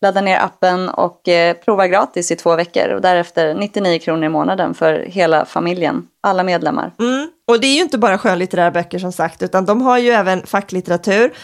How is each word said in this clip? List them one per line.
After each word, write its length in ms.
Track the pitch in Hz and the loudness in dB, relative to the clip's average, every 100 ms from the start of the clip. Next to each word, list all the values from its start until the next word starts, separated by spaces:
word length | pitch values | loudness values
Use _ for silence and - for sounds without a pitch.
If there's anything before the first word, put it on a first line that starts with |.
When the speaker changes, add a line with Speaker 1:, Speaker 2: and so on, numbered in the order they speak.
Speaker 1:
ladda 200 | 196 190 | 0 0
ner 180 | 196 185 | 0 0
appen 500 | 180 - 185 180 185 | 0 0 0 0 -2
och, 380 | - 175 - - | -2 -4 -2 0
eh, 260 | 170 170 170 | 2 2 0
prova 320 | - 202 185 | 0 2 2
gratis 440 | 190 - 180 175 | 2 0 -4 -4
i 40 | 165 | -2
två 200 | 170 165 | 0 0
veckor. 340 | 175 - - | 0 -2 -2
Och 120 | 196 | 0
därefter 520 | 185 180 175 - 160 | 2 2 0 -2 -2
nittionio 460 | 170 208 208 190 165 | -2 -4 -2 0 0
kronor 240 | 175 160 156 | -2 -2 -2
i 40 | |
månaden 440 | 156 165 185 165 | -2 -2 -2 -4
för 260 | 170 160 156 | 0 0 0
hela 460 | - 185 165 156 - | -4 -2 2 2 0
familjen, 600 | - 170 180 160 170 - _ | -4 -4 -2 -2 -4 -8 _
alla 200 | 202 185 | -2 0
medlemmar. 480 | 185 170 156 156 180 - | 0 -2 -2 -4 -6 -4
Speaker 2:
Mm. 280 | 240 262 311 - - | -2 -2 -6 -6 0
Och 120 | 233 | 2
det 80 | 269 | 2
är 80 | 277 | 2
ju 60 | |
inte 160 | 349 247 | 0 0
bara 200 | 214 190 | 0 0
skönlitterära 540 | 220 180 185 180 175 | 0 -2 -2 0 2
böcker, 280 | 175 170 180 | 0 -4 -6
som 120 | 185 | -8
sagt, 300 | 175 160 - | -4 -6 -4
utan 220 | 185 190 190 | -4 -2 0
de 160 | 220 | 0
har 160 | 262 247 | 2 2
ju 120 | 240 | 4
även 340 | 226 185 185 - | 2 2 -2 -2
facklitteratur. 880 | 202 202 185 180 175 202 196 240 - | -4 -4 -6 -2 -2 0 2 2 0